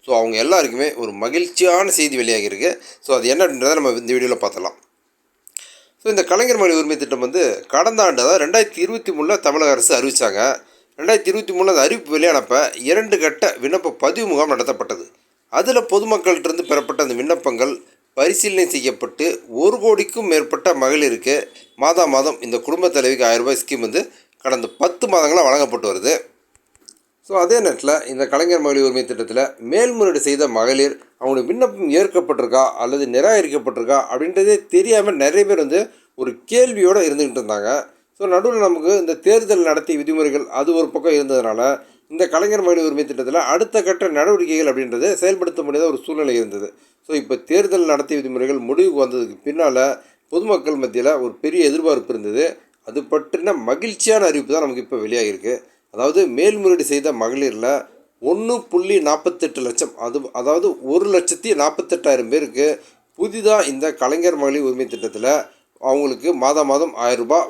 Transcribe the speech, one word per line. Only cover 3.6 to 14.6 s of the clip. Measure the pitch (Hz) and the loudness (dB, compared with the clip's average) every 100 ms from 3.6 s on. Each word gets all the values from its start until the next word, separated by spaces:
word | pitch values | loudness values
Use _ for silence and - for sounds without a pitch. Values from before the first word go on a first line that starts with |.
| 131 | 0
நம்ம | 156 139 | 2 0
இந்த | 120 120 | -2 -2
வீடியோல | 127 123 120 | -2 0 -2
பார்த்தலாம். | 101 95 92 - _ _ _ _ _ _ - - - - _ _ | -4 -6 -10 -10 _ _ _ _ _ _ -20 -20 -20 -20 _ _
So, | 220 | -2
இந்த | 202 | 0
கலைஞர் | 170 185 247 233 | 2 2 2 2
மகளிர் | 185 160 | 4 2
உரிமை | 151 156 | 0 -4
திட்டம் | 143 131 123 | -4 -4 -2
வந்து | 165 147 98 - | 0 0 -2 -2
கடந்த | 139 202 226 | 2 2 4
ஆண்டு, | 190 127 | 2 2
அதாவது | 127 185 147 | 2 2 4
ரெண்டாயிரத்தி | 208 214 160 | 2 2 -2
இருபத்தி | 190 226 - | -4 -4 -6
மூணுல | 156 151 202 | -4 -2 0
தமிழக | 147 147 151 | 0 2 2
அரசு | 131 - 135 | 2 2 2
அறிவிச்சாங்க. | 135 127 120 98 123 131 _ _ _ - | 0 0 0 0 -2 -2 _ _ _ -6
ரெண்டாயிரத்தி | 165 214 202 | 0 2 2
இருபத்தி | 196 185 | -4 -4
மூணுல | 180 190 | 0 2
அந்த | 170 | 4
அறிவிப்பு | 139 220 - 151 | 2 0 -2 0
வெளியானப்ப | 170 147 117 123 143 - | 2 2 2 0 0 -4
இரண்டு | 127 185 220 196 | 0 0 2 0
கட்ட | 156 151 196 - | 0 0 -2 -2
விண்ணப்ப | 131 180 170 | -2 -2 -2
பதிவு | - 143 - 220 | -2 -2 -2 -2
முகாம் | 147 151 | 0 0
நடத்தப்பட்டது. | 127 | 0